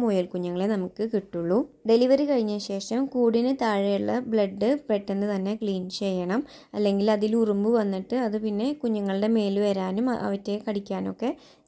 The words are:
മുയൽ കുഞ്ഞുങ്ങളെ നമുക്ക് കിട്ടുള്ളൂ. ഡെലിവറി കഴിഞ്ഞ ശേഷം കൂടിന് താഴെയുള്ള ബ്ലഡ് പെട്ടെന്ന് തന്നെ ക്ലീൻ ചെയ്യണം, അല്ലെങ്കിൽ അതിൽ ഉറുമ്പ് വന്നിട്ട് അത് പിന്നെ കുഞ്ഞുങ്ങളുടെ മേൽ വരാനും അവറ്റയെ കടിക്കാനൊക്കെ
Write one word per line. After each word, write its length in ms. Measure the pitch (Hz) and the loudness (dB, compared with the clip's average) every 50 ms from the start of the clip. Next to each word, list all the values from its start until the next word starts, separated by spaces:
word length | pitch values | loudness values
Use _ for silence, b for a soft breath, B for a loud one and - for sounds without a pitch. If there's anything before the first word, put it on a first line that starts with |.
| 247 | 2
മുയൽ 240 | 220 196 185 180 - - | 2 2 2 0 -2 -4
കുഞ്ഞുങ്ങളെ 320 | 180 175 175 175 180 196 214 220 | -6 -4 -4 -2 -2 0 0 0
നമുക്ക് 280 | 190 180 180 - - 220 226 226 | -2 -2 -4 -4 -6 -4 -2 -2
കിട്ടുള്ളൂ. 440 | 196 196 - - 170 170 170 185 247 311 - - _ - 214 | -4 -4 -4 -6 -4 0 2 2 2 0 -2 -8 _ 2 4
ഡെലിവറി 360 | 226 240 254 254 277 269 294 294 | 4 6 6 6 6 4 4 2
കഴിഞ്ഞ 240 | 277 240 214 208 208 208 - - | 2 2 0 0 -2 -4 -4 -6
ശേഷം 320 | 196 196 196 - 220 254 277 277 - | -6 -6 -4 -4 -2 -2 -2 0 0
കൂടിന് 380 | 247 240 226 220 233 240 262 269 262 240 | 2 2 4 4 2 2 0 0 0 0
താഴെയുള്ള 540 | 220 202 196 196 202 202 202 208 208 220 254 - 226 | 0 0 2 2 2 0 0 0 0 -2 -2 -2 0
ബ്ലഡ് 400 | 226 214 202 190 196 202 202 240 294 285 - - | 2 2 2 0 0 0 0 0 0 0 0 -2
പെട്ടെന്ന് 400 | 214 196 202 - 196 196 202 208 202 | -2 -2 -2 -2 -2 -2 -2 -2 -2
തന്നെ 200 | 190 185 196 220 214 | -2 -2 -4 -4 -4
ക്ലീൻ 220 | 220 202 190 185 185 185 - - | -4 -4 -4 -4 -6 -8 -6 -4
ചെയ്യണം, 420 | 202 196 185 180 175 180 202 262 302 B B B B B - 208 | -2 -2 -2 -2 -2 0 -2 -2 -2 B B B B B -2 0
അല്ലെങ്കിൽ 280 | 208 202 196 196 208 220 214 202 | 2 2 2 2 2 2 2 2
അതിൽ 160 | 214 214 226 233 | 2 2 2 2
ഉറുമ്പ് 280 | 220 214 202 202 208 226 240 226 | 2 2 2 2 2 2 2 2
വന്നിട്ട് 360 | 208 196 190 190 190 - 233 262 240 214 | 2 0 -2 -4 -4 -4 -2 -2 -2 -2
അത് 100 | 208 214 220 | -2 -4 -2
പിന്നെ 240 | 214 202 202 233 285 294 302 | -2 -2 -2 -2 -2 -2 -2
കുഞ്ഞുങ്ങളുടെ 480 | - 233 214 208 202 196 190 196 208 220 226 220 | -2 -2 0 0 0 0 0 0 2 2 2 2
മേൽ 180 | 208 196 196 202 208 202 | 2 2 2 2 2 2
വരാനും 400 | 196 190 185 185 185 214 254 254 233 - 208 | 0 0 -2 -2 -2 0 0 0 -2 -2 -2
അവറ്റയെ 340 | 202 196 202 - 214 202 214 - 226 | -2 -4 -4 -4 -4 -6 -4 -4 -4
കടിക്കാനൊക്കെ 640 | 202 202 196 - 190 185 185 190 185 - 220 269 B B B B B B B | -4 -4 -4 -6 -6 -4 -4 -6 -6 -4 -4 -4 B B B B B B B